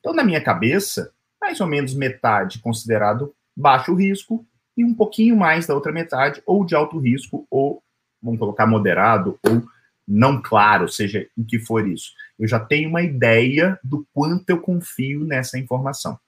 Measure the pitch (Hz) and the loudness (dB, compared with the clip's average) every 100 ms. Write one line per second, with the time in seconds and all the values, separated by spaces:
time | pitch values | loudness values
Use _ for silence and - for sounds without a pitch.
0 | - 320 254 160 - 90 113 170 196 - | -4 0 2 0 0 0 2 0 -2 -6
1 | 82 _ _ _ 403 339 185 147 135 135 | -8 _ _ _ -6 -4 -2 -2 -2 -2
2 | 135 - 120 107 95 113 117 113 113 110 | -4 -2 0 2 0 -6 -6 -6 -2 0
3 | 104 113 143 _ _ - 143 131 - 175 | 2 0 -4 _ _ 0 2 2 2 0
4 | 196 196 - 226 - _ _ - 240 233 | 2 0 -4 -8 -8 _ _ -2 0 2
5 | 208 - 226 226 170 165 165 143 151 156 | -2 2 4 6 4 2 0 -2 -2 -6
6 | 165 131 143 147 - 196 185 160 151 165 | -4 0 0 -2 0 0 2 0 0 0
7 | 131 127 - - - 131 139 - _ _ | 0 0 -2 -12 -4 -2 -2 -4 _ _
8 | _ _ 117 113 104 - 110 113 98 87 | _ _ -8 -4 -4 0 2 2 2 2
9 | 104 113 95 - - 117 117 _ _ _ | 4 2 0 -2 2 2 0 _ _ _
10 | - 104 127 139 - 107 104 104 87 - | -2 2 4 2 2 4 6 4 2 -2
11 | 101 101 - - 113 120 113 113 104 82 | -4 -4 -8 -8 -4 -4 -2 -2 -2 -4
12 | - _ - _ 110 113 113 147 160 170 | -10 _ -20 _ -2 -2 0 -2 0 -2
13 | 175 135 117 113 123 143 175 190 131 143 | -2 0 4 4 4 2 0 0 -4 -6
14 | 147 - 151 180 185 175 175 175 170 - | -6 -4 -2 -2 -2 -2 0 -4 -4 -8
15 | 135 143 160 139 127 127 131 127 135 139 | -6 -4 -4 -4 -4 -8 -6 -4 -4 -6
16 | - - | -10 -12